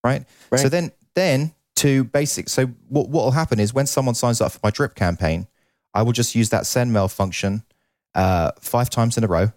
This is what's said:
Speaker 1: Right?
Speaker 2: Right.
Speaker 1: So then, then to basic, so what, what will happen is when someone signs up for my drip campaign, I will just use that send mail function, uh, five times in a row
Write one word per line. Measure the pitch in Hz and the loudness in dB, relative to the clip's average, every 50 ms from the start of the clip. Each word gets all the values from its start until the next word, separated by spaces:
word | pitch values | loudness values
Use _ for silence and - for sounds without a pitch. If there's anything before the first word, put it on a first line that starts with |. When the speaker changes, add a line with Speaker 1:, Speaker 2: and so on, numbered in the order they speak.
| - | 0
Speaker 1:
Right? | 123 135 131 - _ _ _ - _ | -2 -2 -2 -6 _ _ _ -6 _
Speaker 2:
Right. | - 127 | -2 0
Speaker 1:
So | 131 139 | 2 2
then, | 147 175 170 - _ _ _ _ _ | 0 0 -2 -4 _ _ _ _ _
then | 180 185 180 135 135 147 160 _ _ _ _ _ | 0 2 2 2 0 0 -2 _ _ _ _ _
to | - - 143 135 135 131 | 0 2 2 2 2 0
basic, | 113 - 143 151 143 - - 85 - | 0 0 -2 0 0 -4 -8 -8 -4
so | - - 131 127 120 _ _ _ | -2 -2 -2 -2 -4 _ _ _
what, | 131 147 135 104 | -2 -2 0 0
what | 143 160 110 | 0 0 2
will | 131 | 2
happen | 131 151 165 - - 107 | 2 0 0 0 0 0
is | 104 104 120 | 0 0 0
when | 135 143 | -2 -2
someone | 143 - 143 131 127 117 | 0 0 0 0 0 -2
signs | - - 120 117 - | 0 0 0 2 0
up | - - | 0 -2
for | - - | -2 -2
my | - 104 | -2 -2
drip | - - 143 - _ | 0 0 -4 -4 _
campaign, | - 101 87 85 - 90 78 80 85 95 - _ _ _ _ _ _ _ _ - | -2 -2 0 0 0 0 -2 0 -2 -4 -10 _ _ _ _ _ _ _ _ 0
I | 104 | 0
will | 110 120 | 2 2
just | 117 120 117 - - | 2 0 -2 0 2
use | 117 113 104 | 0 2 2
that | - 104 - | 0 -2 -2
send | - - 127 123 123 | 0 0 0 0 2
mail | 113 104 98 92 | 2 2 2 0
function, | - - 98 95 87 - - 98 98 113 - _ _ _ _ _ _ _ _ _ _ | 0 -2 -4 -4 -2 -4 -2 -2 -2 -4 -6 _ _ _ _ _ _ _ _ _ _
uh, | - 95 95 92 85 80 73 - - | 0 2 2 2 2 0 -2 -4 -6
five | - - - 120 120 120 | -8 -2 -2 0 0 0
times | - 120 113 120 117 120 | 0 0 0 0 0 0
in | 113 | 0
a | |
row | 98 90 82 95 110 - | 0 2 2 0 0 -2